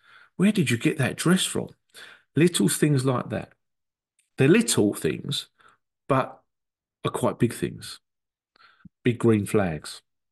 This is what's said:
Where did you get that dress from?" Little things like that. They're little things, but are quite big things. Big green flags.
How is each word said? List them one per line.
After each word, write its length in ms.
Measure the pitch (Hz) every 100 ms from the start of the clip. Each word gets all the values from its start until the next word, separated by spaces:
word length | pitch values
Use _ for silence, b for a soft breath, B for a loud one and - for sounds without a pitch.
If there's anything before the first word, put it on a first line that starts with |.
| b b b -
Where 160 | 196
did 180 | 214 127
you 60 | 117
get 200 | 151 -
that 200 | 113 -
dress 280 | 160 185 -
from?" 240 | - - - _ B B B B 135
Little 340 | 175 - 190
things 360 | - 151 139 131
like 240 | 123 -
that. 240 | 101 76 _ _ _ _ _ _ _ _ -
They're 100 | 135
little 460 | 220 233 - 104
things, 540 | - 78 - - - - b b b _ _ -
but 340 | 131 - - _ _ _ _ _ _
are 80 | -
quite 280 | - 120 -
big 140 | 117
things. 460 | - 62 - - - _ _ _ _ _ _ b b b _
Big 140 | 123 110
green 280 | 117 110 95
flags. 560 | 107 92 76 - - _ _ _